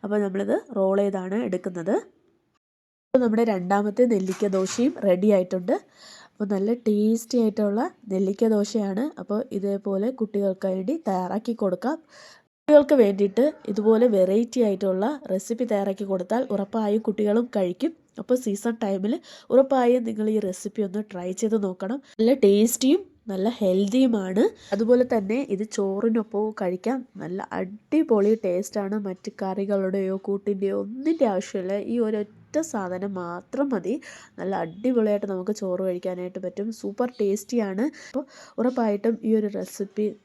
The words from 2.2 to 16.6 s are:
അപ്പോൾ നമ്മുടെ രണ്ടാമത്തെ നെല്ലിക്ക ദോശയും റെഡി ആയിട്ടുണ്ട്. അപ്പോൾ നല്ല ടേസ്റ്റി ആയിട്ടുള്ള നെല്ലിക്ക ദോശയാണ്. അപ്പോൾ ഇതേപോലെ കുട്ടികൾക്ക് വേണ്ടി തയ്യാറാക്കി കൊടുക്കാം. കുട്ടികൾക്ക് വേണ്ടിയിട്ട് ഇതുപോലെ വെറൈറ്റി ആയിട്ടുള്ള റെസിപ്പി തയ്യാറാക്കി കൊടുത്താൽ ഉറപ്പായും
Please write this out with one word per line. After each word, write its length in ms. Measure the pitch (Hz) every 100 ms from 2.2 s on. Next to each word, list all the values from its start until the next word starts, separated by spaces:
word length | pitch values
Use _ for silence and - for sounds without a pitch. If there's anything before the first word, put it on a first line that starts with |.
| _ _ _ _ _ _ _ _ _
അപ്പോൾ 140 | 262
നമ്മുടെ 200 | 240 214 233
രണ്ടാമത്തെ 500 | 196 180 202 208 202 247
നെല്ലിക്ക 340 | 208 185 185 208 190
ദോശയും 380 | 190 - 254 - 202
റെഡി 220 | 180 208 202
ആയിട്ടുണ്ട്. 380 | 185 190 180 349 - _ - - -
അപ്പോൾ 160 | _ 208
നല്ല 160 | 202 202 240 233
ടേസ്റ്റി 500 | 208 214 226 - 247
ആയിട്ടുള്ള 400 | 220 208 208 208 320 - -
നെല്ലിക്ക 360 | 190 190 196 226 214
ദോശയാണ്. 480 | 202 226 196 190 285 -
അപ്പോൾ 180 | 185 208 262 202
ഇതേപോലെ 520 | 196 202 202 190 214 262
കുട്ടികൾക്ക് 460 | 214 208 202 190 196
വേണ്ടി 220 | 185 190 330 277
തയ്യാറാക്കി 460 | 185 185 202 226 226
കൊടുക്കാം. 340 | 202 180 233 320 _ - - - _ _ -
കുട്ടികൾക്ക് 280 | 302 285 294
വേണ്ടിയിട്ട് 420 | 208 196 202 196 277 - -
ഇതുപോലെ 340 | 208 214 220 247 202
വെറൈറ്റി 440 | 185 202 233 254 226
ആയിട്ടുള്ള 400 | 190 196 185 214 294 302
റെസിപ്പി 320 | 190 - 233 240
തയ്യാറാക്കി 320 | 208 196 196 196
കൊടുത്താൽ 300 | 190 196 220 254
ഉറപ്പായും 480 | 202